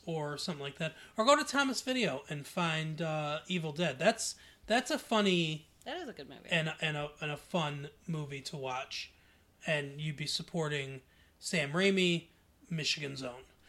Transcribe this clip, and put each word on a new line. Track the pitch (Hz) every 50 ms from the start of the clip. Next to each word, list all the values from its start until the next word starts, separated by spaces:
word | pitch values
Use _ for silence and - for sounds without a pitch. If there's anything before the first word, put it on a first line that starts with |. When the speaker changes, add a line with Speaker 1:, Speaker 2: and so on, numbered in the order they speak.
| -
Speaker 1:
or | 170 165 160 147 147 147
something | 143 - - 160 143 139
like | 143 143 -
that. | 165 156 - - - - -
Or | - 220
go | 269 294
to | - 202
Thomas | - 247 277 277 262 226 -
Video | - 262 254 254 220 156 131 139 - -
and | 156 143 135
find, | - - 185 170 165 156 156 156 156 156 151
uh, | 170 160 156 156 151 147 151 156 -
Evil | - 185 175 160 156
Dead. | 143 156 175 156 127
That's, | 127 160 214 226 - - - - - - - - _ -
that's | - 214 254 254 -
a | 311 254
funny | - - 233 214 202 196 185 175 165 156 156 151 - - _ - -
Speaker 2:
That | 240 294
is | 359 349 -
a | -
good | - 139
movie. | - 131 - - -
Speaker 1:
and, | - 160 156 165 156 -
and | 170 156 151
a, | 147 147 147 - -
and | 156 151
a | 147
fun | - - - - 175 156 147 147 143 143 147 - - -
movie | - 165 156 151 139 143 135
to | 131 - -
watch. | 143 131 131 127 131 139 - - - - - - _ _ _ _ _ _ _ _ _ -
And | - 156 147 143 139 139 147
you'd | 151 156 147
be | 131 151
supporting | - - - 165 - - 170 156 147 147 143 135 135 135 131 - _ _ _ - _ _ _
Sam | - - - 165 143 143
Raimi, | 147 175 196 196 190 190 180 175 170 165 - - _ _ _ _ _ _ - -
Michigan | 170 156 147 - - 160 147 139 139
Zone. | 131 131 123 123 131 131 - - _ _